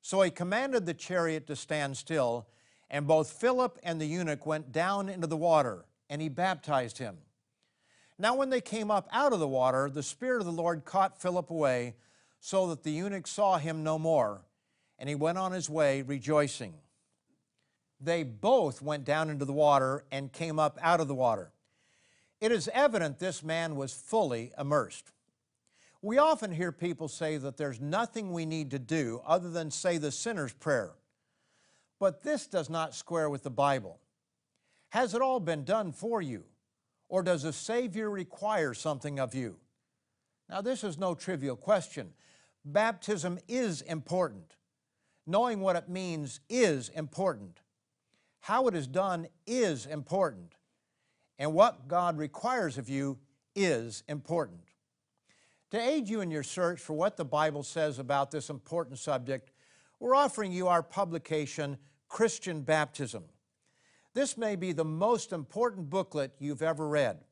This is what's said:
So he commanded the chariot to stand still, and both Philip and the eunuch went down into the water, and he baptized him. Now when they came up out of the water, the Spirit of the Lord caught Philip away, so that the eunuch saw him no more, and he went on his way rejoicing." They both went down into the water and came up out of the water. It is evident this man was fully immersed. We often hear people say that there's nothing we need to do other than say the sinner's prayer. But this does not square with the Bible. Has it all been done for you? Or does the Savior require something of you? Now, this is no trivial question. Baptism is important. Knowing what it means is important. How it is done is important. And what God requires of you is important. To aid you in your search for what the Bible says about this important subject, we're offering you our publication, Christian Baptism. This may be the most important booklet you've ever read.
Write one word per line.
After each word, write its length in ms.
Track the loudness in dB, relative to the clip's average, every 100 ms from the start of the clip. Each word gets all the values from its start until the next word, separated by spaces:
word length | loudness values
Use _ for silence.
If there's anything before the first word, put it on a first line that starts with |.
So 200 | 0 4
he 100 | 4
commanded 540 | 2 -2 0 2 0 0
the 80 |
chariot 540 | -6 -2 0 2 0 -6
to 80 | -10
stand 400 | -4 -2 -2 -6
still, 540 | -4 0 2 0 -6 _ _ _ _
and 180 | -4 4
both 240 | 4 4
Philip 480 | 0 0 2 0 -2
and 180 | -6 -2
the 40 | -2
eunuch 400 | -2 -2 -2 -2
went 280 | -4 -2
down 340 | 0 0 0 -4
into 200 | -4 -4
the 100 | 0
water, 480 | 6 6 4 -2 -12 _ _
and 120 | -6
he 60 | -4
baptized 720 | 0 0 0 0 0 0 -6
him. 240 | -10 -10 _ _ _ _ _ _ _ _ _ _
Now 180 | 2 2
when 140 | 2
they 100 | 0
came 320 | 0 -4 0
up 160 | 0 0
out 200 | 2 4
of 80 | 4
the 80 | 2
water, 420 | 4 4 4 2
the 140 | -2
Spirit 380 | -8 -6 -2 0
of 40 | 0
the 60 |
Lord 320 | -2 0 -2
caught 380 | -2 2 2 0
Philip 280 | -2 -2 -2
away, 460 | 0 2 2 -2 -8 _ _ _ _
so 260 | -2 0 2
that 160 | -2
the 80 | -4
eunuch 360 | -2 -2 -6 -8
saw 320 | 0 4 4
him 220 | 2 -2
no 160 | 0 0
more, 460 | 4 4 4 0 -14 _ _ _ _ _
and 80 | -6
he 80 | 0
went 220 | 0 0
on 160 | -2
his 160 | -2 -4
way 320 | 2 4 4
rejoicing." 800 | -2 -6 2 4 4 -2 -10 -14 _ _ _ _ _ _ _ _ _ _ _ _
They 240 | -2 0
both 580 | -2 -2 4 4 4 -2
went 240 | -4 -4 0
down 240 | 0 0
into 160 | -2 -2
the 80 |
water 520 | 4 8 8 6 -2 -4
and 220 | -6 -6
came 260 | -6 -4 2
up 180 | 0 2
out 180 | 4 4
of 80 | 4
the 80 | 2
water. 380 | 2 2 -4 _ _ _ _ _ _ _ _ _
It 100 | 2
is 160 | 2 0
evident 460 | 4 4 4 -2 -2
this 220 | -4 -4
man 360 | -4 -2 -2 -4
was 160 | -6
fully 580 | -8 -2 0 2 0 -6 -6
immersed. 560 | 2 2 2 -6 -20 _ _ _ _ _ _ _ _ _
We 140 | 2 6
often 340 | 6 4 0
hear 220 | -2 -4
people 340 | -2 -4 -4 -8
say 300 | -4 -4 -2
that 180 | -6 -6
there's 240 | -6 -4
nothing 540 | -2 -2 -2 -4 -6
we 120 | -4 -4
need 260 | -4 -4
to 80 | -6
do 420 | -2 0 0 -4 0
other 240 | 0 2
than 220 | -6 -6
say 260 | -2 -2 0
the 140 | -2
sinner's 400 | -6 -6 -4 -6
prayer. 400 | -6 0 0 0 -10 _ _ _ _ _ _ _ _ _ _
But 260 | 0 0
this 220 | -2 -2 -2
does 240 | -4 -2
not 240 | -4 -4
square 360 | -6 -4 -2 0
with 140 | -2
the 60 | -6
Bible. 520 | 2 2 2 -2 -16 _ _ _ _ _ _ _ _ _
Has 240 | -2 0
it 80 | 2
all 180 | 2 0
been 240 | 0 -4
done 300 | 0 -2 -2
for 280 | -6 -4 -2
you? 220 | -4 -8 -12 _ _ _ _ _ _
Or 160 | 0
does 200 | 2 0
the 100 | 0
Savior 560 | -6 -2 -2 -2 -4 -4
require 640 | -4 -8 -6 -2 0 0
something 440 | -2 -4 -4 -4 -4
of 160 | -4
you? 260 | -2 -6 -8 _ _ _ _ _ _ _ _ _
Now, 100 | -6
this 240 | -4 -4
is 140 | -4 -2
no 180 | -2 -2
trivial 400 | -4 -4 -4 -6
question. 540 | 2 2 2 -10 -12 -14 _ _ _ _ -2
Baptism 760 | 2 2 0 -4 -2 -2 -6 -4
is 340 | -2 0 -2
important. 760 | -6 -8 -2 0 0 -2 -18 _ _ _ _ _ _ _ 0
Knowing 360 | 2 2 2
what 160 | 2 0
it 100 | 0
means 540 | -6 -4 -4 -6 -10 _
is 400 | 4 4 4 -2
important. 720 | -8 -8 0 0 0 -10 -20 _ _ _ _ _ _ _ _
How 260 | 0 2 2
it 80 | 0
is 120 | -2
done 420 | 0 0 -2 -6 _ -4
is 380 | 2 2 0 -4
important. 680 | -10 -4 0 0 0 -18 _ _ _ _ _ _ _ _ _
And 140 | -2
what 340 | 6 6 6 -2
God 300 | 0 2 0
requires 600 | -4 -4 -2 0 0 -4
of 120 | -6
you 300 | -4 -4 -6 _ _ _ 0
is 480 | 2 2 -2 -10 -8
important. 500 | -10 -2 -2 -2 -6 _ _ _ _ _ _ _ _ _ _ _
To 100 | -2
aid 260 | 0 0 -2
you 140 | -2
in 80 | -2
your 140 | -4
search 360 | -6 -2 -2 -2
for 140 | -6
what 240 | -2 -2 -2
the 80 | -2
Bible 380 | 2 2 0
says 340 | -6 -2 -2 -2
about 320 | 0 0 0
this 220 | -4 -8
important 480 | -12 -6 -6 -6 -8
subject, 500 | -4 -4 -2 -6 -8 _ _ _ _ _
we're 140 | 2
offering 380 | 4 4 0 -4
you 160 | 0 4
our 160 | 4
publication, 960 | 2 -2 -2 -2 -2 -2 -2 -4 -6 -6 _ _ _
Christian 540 | 2 2 2 -6 -6
Baptism. 600 | 2 2 2 -4 -8 -8 -16 _ _ _ _ _ _ _ _
This 240 | -2 -2 -2
may 180 | -4 -2
be 160 | -4
the 140 | -2 -2
most 480 | 0 2 0 -2
important 560 | -8 -8 -2 -2 -2 -4
booklet 440 | -4 -2 -4 -4 _
you've 240 | -8 -2
ever 260 | -2 0 0
read. 340 | 2 2 0 -12